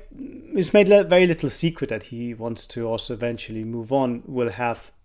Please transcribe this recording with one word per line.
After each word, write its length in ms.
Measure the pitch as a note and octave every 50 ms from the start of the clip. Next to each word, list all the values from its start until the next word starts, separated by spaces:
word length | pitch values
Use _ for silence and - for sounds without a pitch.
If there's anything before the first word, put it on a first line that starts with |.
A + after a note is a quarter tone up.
| - - - - - - - - - - D#4
he's 180 | G3+ F3+ - -
made 160 | G#3 G3+ F#3
le-, 160 | G#3 G#3 F#3+
very 220 | D#3+ F3+ F#3 F#3
little 240 | F3 D#3+ - - C3
secret 400 | - - E3 E3 E3 - C#3+ -
that 140 | A2+ G#2+ -
he 280 | - A#2+ A#2 A#2+ A#2+ A2+
wants 340 | A2 A2+ A#2 A#2 A2 - -
to 200 | - B2 A#2 A2+
also 240 | A2+ A2+ - - B2
eventually 500 | G#2+ A#2+ A#2+ A#2 A#2 - - A2 A2 A2
move 300 | A2+ A#2 A#2 A2+ A2+ C3+
on, 300 | C#3 C3 B2 A#2+ A#2+ -
will 240 | - C3+ B2 A#2+ A#2
have 420 | - A#2+ B2 A#2 A2+ - - - _ _ _